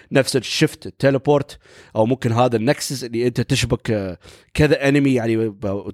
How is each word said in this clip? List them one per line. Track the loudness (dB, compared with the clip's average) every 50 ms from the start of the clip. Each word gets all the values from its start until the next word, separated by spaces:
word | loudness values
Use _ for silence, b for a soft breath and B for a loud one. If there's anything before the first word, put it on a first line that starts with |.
| B B
نفس | 0 0 0 2 -2
الشيفت، | -2 -2 -2 0 0 0 0 0 -8 -16
التليبورت، | -18 -8 _ 2 2 2 2 2 2 2 2 0 -4 -12 -20 B B B B B B B
أو | 0 0
ممكن | 0 0 -2 -2 0
هذا | 2 2 2 2 2
النكسس | 0 0 0 0 -2 -4 -8 -8 -8 -8
اللي | -6 -4 -2 -2
أنت | -2 -2 -2
تشبك، | -2 0 0 -2 0 -2 -2 -4 -2 -4
آه، | -4 -2 -4 -6 -10 -12 B B B B B B _
كذا | 0 2 2 2 2 2 2
انمي | 2 4 4 2 2
يعني | 0 0 0 0 0 0 -2
ب-، | -4 -6 -6 -6 -6 -6 -8 -10